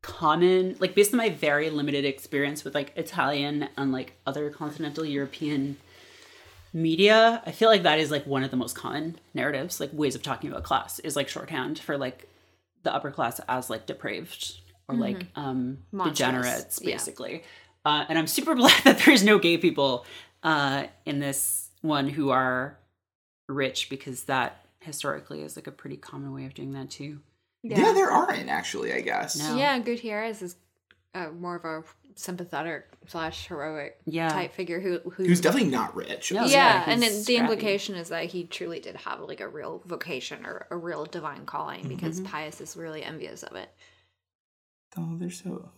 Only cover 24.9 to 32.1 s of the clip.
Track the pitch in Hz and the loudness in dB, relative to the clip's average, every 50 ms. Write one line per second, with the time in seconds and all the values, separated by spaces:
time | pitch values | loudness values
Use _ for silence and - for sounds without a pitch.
24.9 | 143 - - 143 147 147 143 - 147 151 151 151 147 156 - 131 - - - 139 | -10 -6 -4 -4 -6 -6 -10 -12 -12 -12 -12 -12 -14 -14 -14 -16 -16 -14 -12 -12
25.9 | 139 143 - - - 139 139 139 135 135 135 135 135 - 143 135 139 139 135 135 | -12 -12 -14 -14 -12 -12 -10 -10 -10 -10 -12 -12 -12 -10 -10 -10 -8 -10 -10 -12
26.9 | - - 139 147 147 143 _ _ _ _ _ _ _ _ - 226 214 202 320 453 | -12 -12 -12 -12 -14 -16 _ _ _ _ _ _ _ _ -8 2 4 6 6 8
27.9 | 403 392 381 - - - - - - - - - - - - - - - 58 58 | 8 6 4 6 4 4 4 4 0 -4 -4 -4 -4 -4 -4 -4 -6 -6 -4 -2
28.9 | 64 64 - - - - - - - - - - 233 254 277 285 269 247 220 240 | -2 -2 -2 -2 -2 -2 -4 -4 -4 -4 -4 -2 0 2 2 2 2 0 0 -2
29.9 | 233 233 240 220 208 208 220 226 214 208 185 175 - _ _ _ _ _ _ _ | -4 -4 -6 -6 -6 -4 -4 -6 -6 -8 -10 -12 -12 _ _ _ _ _ _ _
30.9 | _ _ _ _ _ 185 175 156 160 170 175 175 175 170 170 160 160 156 156 - | _ _ _ _ _ -10 -10 -10 -10 -10 -8 -8 -8 -6 -6 -6 -8 -8 -10 -14
31.9 | _ _ _ - | _ _ _ -20